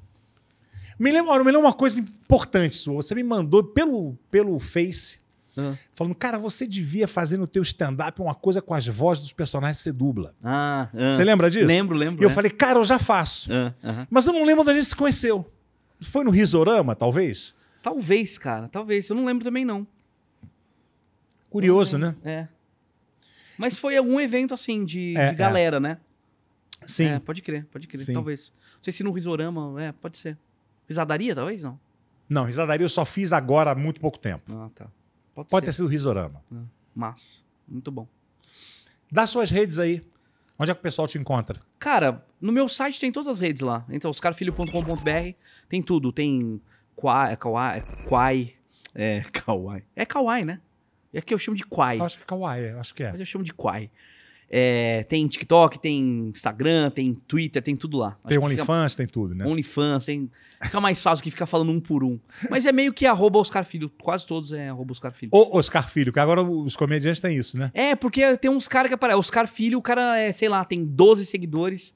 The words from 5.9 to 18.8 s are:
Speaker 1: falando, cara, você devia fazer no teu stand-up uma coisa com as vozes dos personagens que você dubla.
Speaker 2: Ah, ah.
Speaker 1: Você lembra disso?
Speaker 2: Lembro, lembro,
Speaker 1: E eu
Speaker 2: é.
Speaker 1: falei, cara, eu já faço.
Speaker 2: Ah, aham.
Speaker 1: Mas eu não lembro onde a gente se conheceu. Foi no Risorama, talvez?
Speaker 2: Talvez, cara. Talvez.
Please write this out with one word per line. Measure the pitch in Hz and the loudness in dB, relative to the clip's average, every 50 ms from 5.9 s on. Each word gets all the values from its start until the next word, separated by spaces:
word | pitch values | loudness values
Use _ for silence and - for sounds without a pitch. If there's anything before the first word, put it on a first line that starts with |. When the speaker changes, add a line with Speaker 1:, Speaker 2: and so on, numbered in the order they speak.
| _ | _
Speaker 1:
falando, | - 165 175 175 | -6 -4 -4 -4
cara, | 170 - 247 226 | -4 -4 -4 -4
você | 214 214 220 - - 262 | -4 -6 -6 -6 -6 -6
devia | 226 190 196 170 139 156 208 214 | -6 -4 -4 -4 -4 0 0 0
fazer | - - 180 170 147 175 | 0 0 -2 -2 -2 -2
no | 190 185 | -2 -4
teu | 156 - 190 180 | -2 0 0 0
stand-up | - - - 170 139 135 135 156 - - - | -2 -2 -2 -4 -4 -2 -4 -6 -6 -6 -6
uma | 185 160 143 | -6 -6 -6
coisa | - - 190 185 190 | -2 0 0 0 0
com | 185 - 165 | -2 -2 -4
as | 151 120 | -2 -2
vozes | 120 107 104 143 175 175 143 143 | -4 -2 2 2 2 2 2 -2
dos | 143 - | -8 -8
personagens | - 160 135 - 143 139 147 147 | -6 -6 -4 -4 -2 -2 -2 -4
que | - - | -4 -6
você | 165 | -6
dubla. | 143 123 131 139 123 104 85 76 - _ | -2 -2 -2 0 0 -2 -6 -8 -12 _
Speaker 2:
Ah, | - 117 135 143 147 147 143 139 131 107 - | -6 -4 -2 -2 -2 -2 -2 -4 -4 -6 -4
ah. | 113 127 135 | -2 0 2
Speaker 1:
Você | 135 147 185 | 4 4 4
lembra | 208 220 185 170 175 | 6 6 6 4 4
disso? | 170 226 208 | 4 4 4
Speaker 2:
Lembro, | 165 165 185 202 185 165 | 4 4 4 2 0 0
lembro, | 151 151 160 175 156 | 0 0 -2 2 4
Speaker 1:
E | 196 | 4
eu | 202 | 4
Speaker 2:
é. | 135 | 4
Speaker 1:
falei, | 196 208 208 | 4 2 0
cara, | 208 - 285 254 254 240 | 2 2 2 4 6 4
eu | 220 | 4
já | 196 262 247 | 4 4 2
faço. | - - 214 185 160 - - - - - | 4 2 2 2 2 0 -2 -4 -4 -4
Speaker 2:
Ah, | 113 127 123 120 123 - - | -2 -2 -2 -4 -6 -8 -8
aham. | 113 110 117 127 - | -8 -8 -8 -6 0
Speaker 1:
Mas | 214 262 240 | 2 4 4
eu | 330 349 | 4 2
não | 330 311 | 4 4
lembro | 302 311 311 | 6 6 6
onde | 311 294 | 6 4
a | 285 | 4
gente | 294 285 | 2 2
se | - - | 0 -2
conheceu. | - 285 285 - - 247 233 214 190 170 - _ _ _ _ _ _ _ _ _ _ | 0 0 2 2 2 0 0 0 -2 -4 -8 _ _ _ _ _ _ _ _ _ _
Foi | 165 - - 277 285 | -12 -4 -2 0 2
no | 240 | 4
Risorama, | 180 196 214 156 147 165 160 190 233 214 156 123 110 | 6 6 6 6 6 6 6 6 6 4 4 2 0
talvez? | - 117 123 123 175 190 143 98 - - - - _ _ _ _ _ | 0 0 2 2 2 0 0 -2 -4 -8 -10 -14 _ _ _ _ _
Speaker 2:
Talvez, | - - - 285 202 156 196 220 220 - - | -6 -6 -4 -4 0 2 2 2 2 -2 -6
cara. | - - 135 117 110 113 117 | -8 -6 -6 -6 -6 -8 -10
Talvez. | - 190 | -10 -10